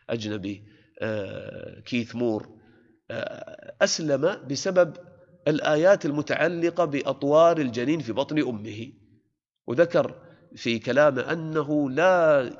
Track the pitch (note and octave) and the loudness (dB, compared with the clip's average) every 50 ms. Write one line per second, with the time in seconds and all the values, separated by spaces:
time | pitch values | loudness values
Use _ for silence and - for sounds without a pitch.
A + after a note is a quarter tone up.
0 | _ - A#2 A#2 G#2+ G#2+ G#2 G#2 F2+ G2 G2+ G2+ - - - _ _ _ _ - | _ -6 -6 -6 -4 -6 -6 -6 -6 -8 -8 -10 -14 -20 -20 _ _ _ _ -8
1 | - A2 A2 G#2+ G2 G#2 G2+ F#2+ G2 - - - - - - - - - B2+ A#2+ | -6 -6 -4 -6 -6 -8 -10 -12 -12 -12 -14 -14 -14 -16 -16 -18 -10 -6 -4 -4
2 | A2+ - A2+ A#2+ B2 A#2 G#2+ G#2+ - - - - _ _ _ _ _ _ _ _ | -4 -4 -4 -2 -2 0 -2 -2 -6 -10 -18 -20 _ _ _ _ _ _ _ _
3 | _ - - - - - - - - - - - - - - - - G3+ - - | _ -12 -10 -8 -8 -8 -10 -12 -14 -16 -18 -18 -18 -12 -2 0 2 2 2 0
4 | E3 D3 C#3 C3 D3 F#3 G#3 - B2+ B2+ C#3 C3+ - F#3+ F#3 F#3 F3 D#3 A2+ - | -2 0 0 2 2 0 0 -2 -6 -8 -6 -4 -4 0 2 2 2 2 0 -10
5 | - - - - _ _ _ _ - D3+ D#3 C#3+ - D3 D#3 D3+ E3 F#3+ G3+ - | -18 -20 -20 -20 _ _ _ _ -2 -2 0 0 2 2 2 4 6 6 6 4
6 | - D3 D3 D3 C#3+ - B2 - D3+ F3 F3 E3+ E3 E3+ E3+ F3+ E3+ D3+ C#3+ C#3 | 2 -2 -2 -2 -2 -2 0 0 0 0 0 0 -2 -2 0 0 -2 0 -2 -2
7 | - - C#3 - C#3+ C#3+ D3 D#3+ E3 E3+ E3+ D#3+ C#3+ B2 A2 A#2+ A#2+ C#3 E3 E3 | -2 -4 -4 -2 0 4 6 8 8 6 6 4 0 -2 -2 -2 0 0 0 0
8 | B2+ A2+ G2+ A#2+ C#3 - D#3 D3+ A#2+ B2 A#2 G#2 G#2+ A2+ G2+ A2+ A2+ C3+ - _ | -2 -4 -4 -4 -4 -2 0 -2 0 -2 -2 -6 -8 -10 -12 -12 -12 -14 -16 _
9 | _ _ _ _ _ _ _ _ _ _ _ _ _ - A#2+ D3 E3+ E3 - D#3 | _ _ _ _ _ _ _ _ _ _ _ _ _ -2 2 2 2 4 2 0
10 | C3 - - - - - - _ _ - - - - B2 A#2 A2 - B2+ A#2+ C#3 | 0 0 -4 -14 -20 -20 -20 _ _ -20 -14 -8 -4 -4 -4 -4 -4 0 2 4
11 | D3+ D3 C3 B2 A#2+ C#3 D#3+ E3+ D#3+ D#3 D#3 D#3 C#3+ C#3+ D3+ D3+ D3 C3 B2+ D3 | 4 4 4 0 -2 -4 -6 -6 -6 -4 -4 -4 -2 0 0 0 0 0 0 2
12 | F3 F#3 F#3 F3 E3 D#3 D3 C#3 B2+ - - | 2 4 4 4 6 4 4 4 2 -2 -6